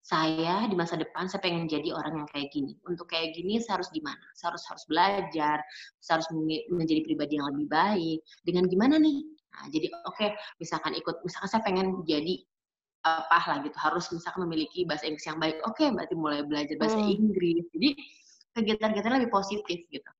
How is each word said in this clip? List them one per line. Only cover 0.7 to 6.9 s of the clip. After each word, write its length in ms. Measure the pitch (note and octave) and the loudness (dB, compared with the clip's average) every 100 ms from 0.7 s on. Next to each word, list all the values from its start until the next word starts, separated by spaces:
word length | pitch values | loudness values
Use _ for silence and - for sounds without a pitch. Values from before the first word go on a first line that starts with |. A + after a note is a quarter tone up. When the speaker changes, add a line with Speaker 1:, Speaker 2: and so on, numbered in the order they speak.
| F#3 | 0
Speaker 1:
masa 160 | E3+ E3+ | 0 -2
depan, 240 | - - F#3 | -4 -4 -4
saya 160 | G3 | -2
pengen 240 | F#3 E3+ E3 | 0 0 0
jadi 240 | D3+ D#3 | -2 -2
orang 320 | D#3+ D3+ D#3 | -4 -4 -6
yang 80 | D3 | -6
kayak 240 | C#3+ C#3+ | -6 -4
gini. 240 | D3 C3+ - - | -4 -4 -6 -8
Untuk 240 | E3+ E3+ | -8 -4
kayak 240 | E3 E3 | -4 -4
gini, 240 | D#3+ F3+ A3+ | -4 -2 -2
saya 240 | A#3 F#3 | 0 -2
harus 80 | F3+ | -2
gimana? 320 | D#3+ D3 C#3 - - | -6 -8 -10 -16 -6
Saya 160 | E3+ | -6
harus, 80 | C#3 - | -6 -12
harus 160 | - - | -14 -2
belajar, 720 | D#3 F#3+ G3+ E3+ D#3 D3+ D3+ - - - _ | 4 4 4 -2 0 2 0 -4 -14 -20 _
saya 240 | - D#3+ | 0 0
harus 80 | D#3+ | 0
menge-, 360 | D#3+ D#3 D#3 - | -2 0 -2 -2
menjadi 320 | F3 D#3+ | -2 2